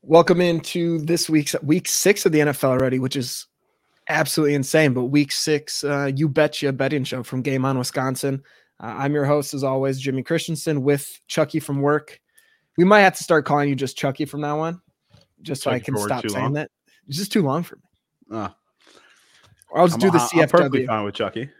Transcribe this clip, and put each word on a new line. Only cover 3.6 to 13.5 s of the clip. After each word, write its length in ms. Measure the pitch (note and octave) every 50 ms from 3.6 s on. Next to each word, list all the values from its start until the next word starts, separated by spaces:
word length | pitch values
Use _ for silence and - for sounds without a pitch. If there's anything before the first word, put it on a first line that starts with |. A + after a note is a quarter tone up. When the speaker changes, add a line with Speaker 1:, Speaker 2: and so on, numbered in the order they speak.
| _ _ _ _ _ _ _ _ _
Speaker 1:
absolutely 480 | - D#3 D#3 D#3 - - E3+ D#3 C#3+ D3
insane. 380 | C#3+ C3 - - D#3 D#3 C#3 B2
But 140 | B2+ B2
week 260 | B2+ C#3 D3 D3 C#3 -
six, 500 | - - D#3+ D3+ C#3+ D3 - - - -
uh, 260 | C#3+ C#3+ C#3 C#3+ C#3 C3+
You 140 | C#3 D#3+ D3+
Betcha 420 | C3 D#3+ D3+ D3 C#3+ - D3 C#3
betting 320 | C3+ B2 C3+ C#3 D3+ C#3+ B2+
show 200 | - - C3 A#2
from 180 | - C3+ C3
Game 240 | A#2 C#3+ C3+ C3+ C3
On 120 | C3+ C3+
Wisconsin. 640 | B2+ B2 - - C#3+ C3 C3+ C3 - - C#3 C3+ C3+ C#3 _ _ _ _ _ _ _
Uh, 140 | - A2+ A2 -
I'm 140 | C3+ C#3+ D3
your 120 | D3 C#3
host, 280 | C#3 D3 D3 C#3+ - -
as 120 | C#3 C3+
always, 340 | C3+ C3 C3+ C3+ C3+ C3+ C3+
Jimmy 240 | C3 C#3 C3 C3 B2
Christensen, 580 | - E3 E3 - - E3 - - E3 D3+ C#3+
with 380 | B2+ C#3+ C#3+ C#3+ - - - - _
Chucky 320 | _ - E3 D#3 C#3 - E3
from 220 | - - C#3 C#3
work. 400 | C#3 C#3+ D3 D3 D3 - - _ _ _ _ _ _ _ _ _ _ _ _
We 80 | - F3
might 160 | F#3+ G#3 G#3
have 160 | G3 F#3+ -
to 60 | - -
start 180 | - E3+ D#3 C#3+
calling 240 | -